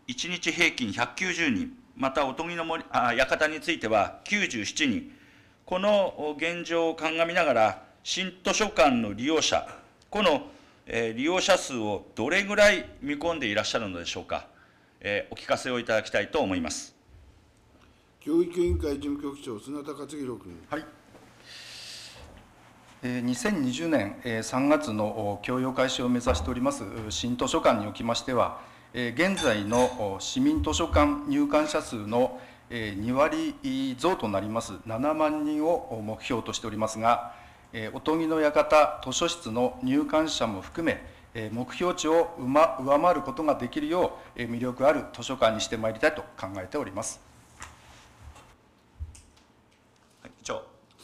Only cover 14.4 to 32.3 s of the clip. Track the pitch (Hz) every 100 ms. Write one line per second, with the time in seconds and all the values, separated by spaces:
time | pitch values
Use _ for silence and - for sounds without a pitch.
14.4 | - - - _ _ _ 101 104 - -
15.4 | - 127 135 123 117 110 - 113 101 156
16.4 | 107 90 80 - - _ _ - - -
17.4 | _ _ _ _ - _ _ _ 139 165
18.4 | 175 175 175 165 156 143 143 143 143 139
19.4 | 139 104 131 147 143 139 135 151 131 110
20.4 | 92 85 - 151 - - - - - -
21.4 | - - - - - - - - - -
22.4 | - - - - - - 123 123 123 123
23.4 | 208 185 127 123 165 147 104 - 123 113
24.4 | 113 131 143 151 147 107 107 110 101 101
25.4 | - 127 131 127 131 - 123 123 131 -
26.4 | - 123 135 143 - 113 107 - 120 123
27.4 | 131 165 156 117 104 - 117 117 - 123
28.4 | 90 - - - - 123 120 123 185 190
29.4 | 147 107 101 120 127 - 104 95 - 127
30.4 | 139 156 160 151 165 160 147 143 147 143
31.4 | 143 151 151 160 - 117 104 120 127